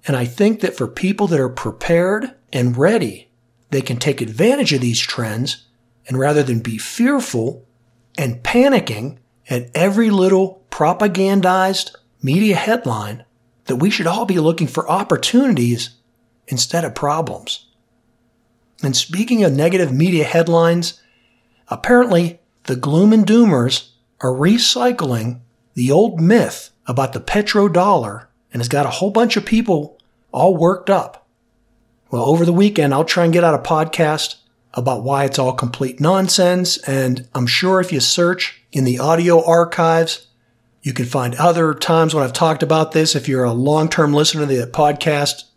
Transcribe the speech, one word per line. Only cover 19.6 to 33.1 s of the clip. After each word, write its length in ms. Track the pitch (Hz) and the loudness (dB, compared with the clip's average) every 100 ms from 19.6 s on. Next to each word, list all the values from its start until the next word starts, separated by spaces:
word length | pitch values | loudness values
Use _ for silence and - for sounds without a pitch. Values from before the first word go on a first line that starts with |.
| 165 185 165 | 0 2 0
media 320 | 127 170 175 | 0 2 2
headlines, 760 | 147 170 165 165 165 170 170 - _ _ _ _ _ _ _ | 0 0 2 2 2 2 -2 -10 _ _ _ _ _ _ _
apparently 720 | - - 247 247 175 170 170 _ _ | -8 2 4 6 2 0 -6 _ _
the 120 | - 127 | -8 -6
gloom 380 | 127 156 202 | 0 4 6
and 120 | 220 190 | 4 4
doomers 680 | 220 233 139 120 - - _ _ _ | 6 6 4 0 -2 -8 _ _ _
are 100 | 131 | -4
recycling 1080 | 127 156 233 - 247 247 247 147 120 117 123 _ _ _ | 0 2 2 2 0 0 0 -2 -2 -4 -8 _ _ _
the 180 | - 123 | -4 2
old 300 | 147 226 165 | 4 4 2
myth 500 | 165 226 - - - _ - | 4 4 2 -4 -18 _ -6
about 280 | 123 135 | -2 -2
the 60 | 117 | -4
petrodollar 1040 | - 202 208 208 202 170 190 180 113 104 - _ _ | -4 -2 0 2 2 2 2 2 0 -10 -18 _ _
and 80 | 123 | -6
has 80 | 120 | -2
got 160 | 143 139 | 0 -2
a 40 | |
whole 200 | - 196 | -2 -2
bunch 260 | 214 233 220 | 2 2 0
of 100 | - | 0
people 520 | 220 220 165 147 - _ _ _ | 0 2 -2 -2 -16 _ _ _
all 240 | 127 165 175 | 0 2 4
worked 340 | 165 190 - | 2 0 0
up. 360 | 190 - - _ _ _ _ _ _ _ _ _ | -2 -2 -14 _ _ _ _ _ _ _ _ _
Well, 140 | 123 | -4
over 200 | 120 160 | 0 2
the 80 | 170 | 2
weekend, 400 | 175 208 202 143 | 4 2 2 0
I'll 120 | 135 | 0
try 200 | 160 | 0